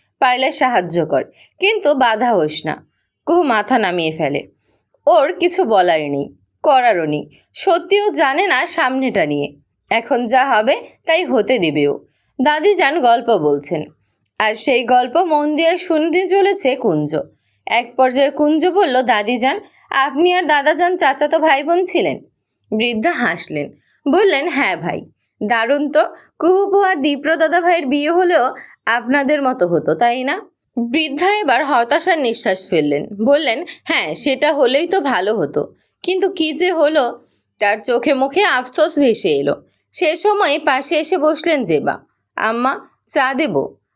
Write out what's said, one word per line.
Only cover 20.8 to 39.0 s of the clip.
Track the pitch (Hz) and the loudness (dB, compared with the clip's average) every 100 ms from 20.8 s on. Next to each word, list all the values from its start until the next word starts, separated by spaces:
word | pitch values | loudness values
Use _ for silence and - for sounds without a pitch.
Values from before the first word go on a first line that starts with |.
| 349 370 | 0 2
চাচাতো | 294 - 294 320 | 0 0 0 2
ভাই | 320 277 | 2 2
বোন | 294 349 | 2 0
ছিলেন?" | 370 330 175 - - _ _ _ _ 220 | 0 0 -2 -4 -12 _ _ _ _ -2
বৃদ্ধা | 240 220 320 | -2 0 -2
হাসলেন, | 285 240 170 - 151 143 - _ _ 285 | 0 -2 -2 -6 -6 -8 -12 _ _ 0
বললেন, | 330 403 277 330 | 2 2 2 -2
"হ্যাঁ | 269 220 170 | -2 -2 -2
ভাই।" | 165 - - _ _ _ 208 | -4 -8 -12 _ _ _ -2
"দারুণ | 233 233 285 294 | 0 0 0 2
তো, | 294 - - - _ | 0 0 -4 -20 _
কুহুপু | 320 381 392 392 | 2 2 2 2
আর | 381 349 | 2 0
দীপ্র | 285 285 294 320 | -2 -2 -2 0
দাদা | 311 349 | 2 2
ভাইয়ের | 349 339 277 | 2 0 0
বিয়ে | 285 294 | 0 2
হলেও | 339 359 330 247 - - - - | 2 2 2 0 -4 -18 -10 -2
আপনাদের | 240 226 285 269 302 | -2 0 0 2 0
মতো | 269 254 175 | 0 0 0
হতো, | 170 - | 0 -2
তাই | 156 240 254 | 0 0 0
না?" | 262 370 - _ _ - 233 | -4 -6 -10 _ _ -8 -2
বৃদ্ধা | 285 311 277 359 415 | -2 -2 0 0 0
এবার | 330 247 285 | 0 0 2
হতাশার | 262 240 302 359 330 | 0 2 0 0 0
নিঃশ্বাস | 247 226 226 185 - | 0 0 -2 -2 0
ফেললেন, | 170 147 143 151 202 226 | 0 0 -2 -4 -4 2
বললেন, | 285 294 233 359 - | 2 2 -2 -6 -14
"হ্যাঁ, | - 302 170 | -4 -4 -2
সেটা | 165 294 262 302 | -2 0 0 0
হলেই | 294 247 269 339 | 2 2 2 0
তো | 381 | 0
ভালো | 277 208 196 220 | 0 0 0 -2
হতো, | 143 151 - _ _ _ | -2 -4 -6 _ _ _
কিন্তু | - 381 381 | -4 0 -2
কি | 381 311 | 0 -2
যে | 311 359 | 0 0
হলো।" | 330 302 311 240 - _ _ _ - | 2 2 2 0 -4 _ _ _ -4
তার | 202 214 | -2 -2
চোখে | 233 240 254 | -2 0 0
মুখে | 262 269 285 | 0 0 0
আফসোস | 403 262 254 - 320 | 0 0 -2 0 0
ভেসে | 294 | 2